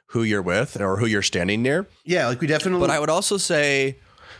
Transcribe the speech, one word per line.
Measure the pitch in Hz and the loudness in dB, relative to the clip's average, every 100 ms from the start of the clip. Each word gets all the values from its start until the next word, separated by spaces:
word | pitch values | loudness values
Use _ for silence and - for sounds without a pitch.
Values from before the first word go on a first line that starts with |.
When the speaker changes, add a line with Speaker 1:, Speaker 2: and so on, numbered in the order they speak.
| _ | _
Speaker 1:
who | 120 | -2
you're | 113 104 | 0 0
with | 90 92 135 - | 2 0 0 -2
or | 98 95 | -2 0
who | 117 | 0
you're | 104 | 0
standing | 98 92 87 107 | 0 -2 0 0
near. | 123 156 196 _ - | 0 0 -4 _ -4
Speaker 2:
Yeah, | 175 127 | -2 0
like, | 127 | -2
we | 156 | 0
definitely | 151 185 180 175 | 0 0 0 0
Speaker 1:
But | |
I | 151 | 0
would | 151 | 0
also | 165 202 202 | 0 0 -2
say | - 156 147 139 135 131 - - - - | 0 2 2 2 0 -4 -14 -20 -20 -20